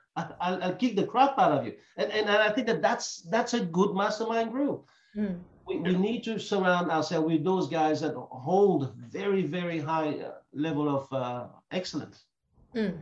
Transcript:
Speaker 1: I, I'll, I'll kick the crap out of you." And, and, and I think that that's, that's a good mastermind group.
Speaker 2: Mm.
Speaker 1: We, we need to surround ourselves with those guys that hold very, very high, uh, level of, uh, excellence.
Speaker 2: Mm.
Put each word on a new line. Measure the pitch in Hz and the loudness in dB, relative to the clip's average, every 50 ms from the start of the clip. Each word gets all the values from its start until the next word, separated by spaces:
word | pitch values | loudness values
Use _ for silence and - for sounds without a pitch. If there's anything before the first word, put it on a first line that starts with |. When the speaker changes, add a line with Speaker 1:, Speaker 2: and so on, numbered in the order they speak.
| _ _ - | _ _ -8
Speaker 1:
I, | 165 165 - - - | -8 -8 -8 -6 -6
I'll, | 175 180 185 180 | -4 -4 -2 -2
I'll | 180 185 185 | -2 -4 -2
kick | - 254 247 196 | 0 0 0 2
the | 190 - | 0 -2
crap | - - 247 277 277 - - | 2 4 4 4 4 6 4
out | 185 160 | 4 4
of | 147 127 117 | 4 2 0
you." | 107 - - - _ _ | -4 -8 -12 -18 _ _
And, | - - - | -2 -2 0
and, | - 214 208 208 | 0 0 2 4
and | 208 208 | 4 4
I | 214 214 | 4 4
think | 208 262 220 226 | 2 0 0 0
that | - 156 | 0 2
that's, | - 202 240 - - - - - | 2 2 0 0 -4 -8 -10 -12
that's | - 165 185 233 247 - 247 | -6 -2 0 0 0 2 0
a | 233 | -2
good | 190 165 160 180 202 196 175 | 0 0 2 2 2 2 2
mastermind | 190 202 214 214 - 226 233 226 226 226 226 | 0 0 0 -2 -2 -2 -2 0 0 -2 -2
group. | 233 269 285 269 - - - _ _ _ _ _ - | -2 -2 -2 -2 -2 -4 -8 _ _ _ _ _ -6
Speaker 2:
Mm. | 208 214 190 180 175 - - - - - | -4 -4 -4 -4 -6 -10 -16 -20 -14 -8
Speaker 1:
We, | 370 370 - | -6 -4 -2
we | 170 180 180 | 0 2 2
need | 180 196 220 240 - - | 2 2 2 0 -2 -4
to | 226 220 190 | -4 -6 -6
surround | - - 208 196 185 180 180 175 175 175 | -4 -2 0 2 4 4 2 2 2 0
ourselves | 165 156 151 - 170 160 156 | 0 0 0 0 0 0 2
with | 165 165 151 | 2 2 2
those | 147 185 190 175 151 135 | 2 2 0 0 0 0
guys | 165 160 156 156 151 135 | 0 0 2 2 2 0
that | 160 147 123 | -2 -4 -4
hold | 123 131 - 135 127 123 156 185 196 202 196 170 143 135 - - - 120 117 | -6 -10 -12 -12 -8 -2 2 4 6 6 6 4 4 0 -2 -6 -10 -14 -12
very, | - 185 196 202 196 190 | -8 -4 -2 0 2 2
very | 165 143 165 180 175 170 165 160 | 0 0 -2 -4 -4 -4 -4 -4
high, | 143 156 160 160 156 151 147 - | -2 -2 -2 0 0 -2 -2 -4
uh, | - - - - - _ | -8 -12 -14 -16 -18 _
level | - 135 156 160 147 147 147 151 | -6 -4 -2 -2 0 0 0 0
of, | 143 135 135 - | 0 -2 -4 -4
uh, | 135 131 123 123 123 120 - - - - _ - | -4 -4 -4 -4 -6 -8 -10 -12 -16 -20 _ -8
excellence. | - 185 185 - - 143 - - - - _ _ _ _ _ _ _ _ - _ - | -6 -6 -6 -6 -6 -8 -8 -10 -12 -20 _ _ _ _ _ _ _ _ -18 _ -4
Speaker 2:
Mm. | 226 214 185 165 151 | -4 -2 -2 -4 -6